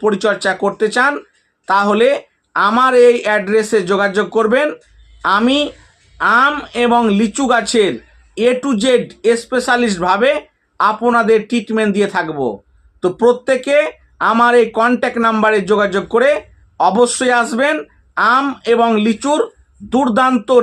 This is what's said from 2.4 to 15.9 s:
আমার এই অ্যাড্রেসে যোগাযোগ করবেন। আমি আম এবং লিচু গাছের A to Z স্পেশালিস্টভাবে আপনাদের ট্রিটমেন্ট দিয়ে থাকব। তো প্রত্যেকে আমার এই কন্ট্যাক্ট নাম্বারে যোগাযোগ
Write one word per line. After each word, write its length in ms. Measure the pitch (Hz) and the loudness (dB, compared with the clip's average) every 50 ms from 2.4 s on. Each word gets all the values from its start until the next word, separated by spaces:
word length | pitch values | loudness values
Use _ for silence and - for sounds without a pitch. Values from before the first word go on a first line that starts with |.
| _ _ - | _ _ -4
আমার 380 | 165 185 208 220 247 262 262 254 247 240 | -2 0 0 2 2 2 2 4 6 6
এই 100 | 240 240 240 - | 6 4 2 0
অ্যাড্রেসে 520 | 208 214 208 185 196 214 220 208 214 233 208 180 175 | -2 -2 -2 0 0 0 0 0 0 -2 -2 0 0
যোগাযোগ 360 | 202 196 202 202 185 208 208 - - | 0 0 0 -2 -2 -2 -4 -2 0
করবেন। 320 | 220 226 214 240 269 302 302 - - _ _ _ - - _ - - - 170 190 | 0 0 2 2 0 0 -2 -6 -8 _ _ _ -20 -20 _ -14 -6 -2 0 0
আমি 220 | 208 226 254 277 294 294 - - - - _ _ _ _ _ _ - 170 196 220 247 | 2 2 2 0 0 -2 -4 -8 -14 -20 _ _ _ _ _ _ -4 0 2 2 2
আম 160 | 269 294 294 285 - - - 233 240 | 2 2 0 -4 -8 -8 -4 -2 0
এবং 180 | 233 240 240 233 220 202 202 | 2 2 2 2 2 2 0
লিচু 260 | 226 208 - - 277 233 | 0 -2 -2 -2 -2 0
গাছের 400 | 247 226 208 - - 226 202 170 123 110 - _ _ - _ _ _ | 0 0 0 0 0 0 0 0 -2 -6 -10 _ _ -20 _ _ _
A 140 | 196 226 247 247 247 | -2 0 0 0 0
to 80 | 277 277 247 196 | -2 -4 -2 -2
Z 20 | 233 262 247 214 165 - - _ - 220 233 226 | 0 2 0 0 0 -4 -10 _ 0 0 0 -2
স্পেশালিস্টভাবে 920 | - - 254 240 240 269 247 247 240 220 190 170 180 180 190 202 240 277 294 302 - _ _ _ _ _ _ - | -2 -6 -4 -4 -2 0 0 0 0 0 -2 -2 0 0 0 2 2 0 0 -2 -6 _ _ _ _ _ _ -2
আপনাদের 580 | 190 208 208 208 233 240 233 233 226 214 226 208 208 - | -2 0 0 0 0 0 0 2 2 2 2 0 0 -2
ট্রিটমেন্ট 420 | 240 240 202 - 220 220 214 208 185 | -4 -4 -2 -2 -2 -2 0 0 0
দিয়ে 160 | 208 202 - - | 0 -2 -2 -2
থাকব। 240 | 185 165 156 156 143 131 113 101 - _ _ _ _ _ _ _ _ | -4 -4 -4 -6 -6 -6 -6 -6 -8 _ _ _ _ _ _ _ _
তো 40 | - 180 185 - | -4 -4 -2 0
প্রত্যেকে 580 | 226 247 247 247 - 269 262 254 254 269 285 294 311 311 - _ _ _ _ - 160 196 | 2 2 2 0 -2 -4 -4 -4 -2 0 0 0 0 -2 -6 _ _ _ _ -4 -2 -2
আমার 220 | 226 233 240 240 240 240 | 0 2 2 4 4 2
এই 60 | 226 202 - 220 | 2 0 0 -2
কন্ট্যাক্ট 400 | 226 240 247 240 262 247 240 240 226 | 0 0 0 -2 -2 -4 -2 -2 -2
নাম্বারে 320 | 226 220 214 214 214 214 208 180 185 | 0 0 0 0 2 0 0 0 0
যোগাযোগ 340 | 208 202 208 196 | 0 0 0 0